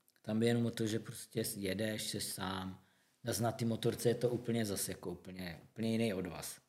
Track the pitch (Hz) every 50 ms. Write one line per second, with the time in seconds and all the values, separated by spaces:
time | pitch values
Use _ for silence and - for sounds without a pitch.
0 | _ _ _ _ - - 107 110 117 117 120 120 117 113 113 - 113 110 107 110
1 | 107 - - - - - - 117 110 - - 101 101 95 95 98 110 110 107 110
2 | - - - 104 - - - - 98 95 95 95 92 92 92 - - _ _ _
3 | _ _ _ _ - 120 110 95 117 117 110 - 117 117 113 107 - 120 107 -
4 | - 120 113 - - 120 120 110 - - 113 117 110 104 98 95 - - 92 -
5 | - 92 87 87 - 95 92 92 92 90 82 73 - - - - 110 113 113 110
6 | 117 113 98 92 90 85 78 76 - - - - -